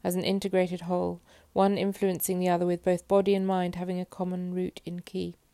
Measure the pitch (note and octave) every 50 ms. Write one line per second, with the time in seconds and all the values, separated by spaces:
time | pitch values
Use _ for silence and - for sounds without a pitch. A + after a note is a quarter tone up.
0 | - F#3 F3+ F#3 - - G3 G3 - G3 F#3+ F#3 F#3 E3+ F3+ F3 E3+ F3 F3+ F3+
1 | F3+ F3 F3 E3+ - _ - - _ _ - F#3+ F#3+ G3 G3+ - F#3+ G3+ G3 -
2 | G3+ F#3+ F3+ D3 - - F#3 F3+ F3+ F3+ F3 E3+ F3+ F3+ F3 F3 - F#3 F3+ F3
3 | - - G3+ G3 F#3+ G3+ G3 F#3+ F#3+ F#3+ F#3+ F#3 F3+ F3+ F3+ F3 F3+ F#3 F#3 F3+
4 | F#3 - - - F#3 F3+ F#3 F3+ F3+ F3+ F3+ F3+ F#3 - - - - E3+ F3 F3
5 | - - - F#3 F3 F3 E3+ _ _ _